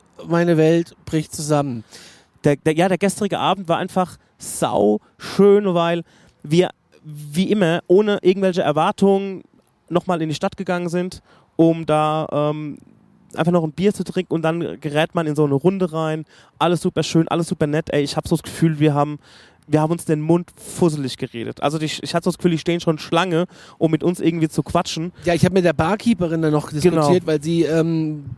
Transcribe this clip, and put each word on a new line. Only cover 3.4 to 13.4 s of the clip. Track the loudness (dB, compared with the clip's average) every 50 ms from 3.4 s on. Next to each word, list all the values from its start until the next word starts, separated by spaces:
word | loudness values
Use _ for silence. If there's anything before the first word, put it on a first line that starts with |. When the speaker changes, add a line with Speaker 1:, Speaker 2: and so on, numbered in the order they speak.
| -2 -2 -2 -2 -2 -2
Speaker 2:
war | -2 -2
einfach | -2 -2 -2 -2 -2 -2 -4 -20 _ _ _ _
sau | -14 -12 -6 -4 -4 0 2 2 2 2 2 0 _ _ _ _
schön, | -14 -8 2 4 6 8 8 6 4 2 0
weil | 0 0 0 -2 -4 -6 _ _ _ _ _ _ _ _ 0
wir | 2 2 2 2 -2 _ _ _ _ _ _
wie | -18 -18 -16 -16 -6 -2 -2 0 2
immer | 2 2 2 2 2 -2 -2 _
ohne | 2 2 2 2 0 2
irgendwelche | 2 2 2 4 0 0 0 0
Erwartungen | 0 0 2 2 0 0 0 2 2 2 2 2 -2 -6 -10 -12 -16 _ _ _ _ _ _ _ _ _
nochmal | -2 -2 0 0 -2 -2
in | 0 -2
die | -2
Stadt | -2 -4 -6 -4
gegangen | -6 -6 -4 -4 -4 -4 -2
sind, | -2 -2 -4 -4 -8 -14 _ _ _ _ _ _ _
um | 4 4 4 4 0 0
da, | 0 0 2 2 0 0 -2 -4 -4
ähm, | -2 -2 -2 -2 -2 -4 -8 -10 -12 -14 -18 _ _ _ _ _ _ _ _ _ -6
einfach | -2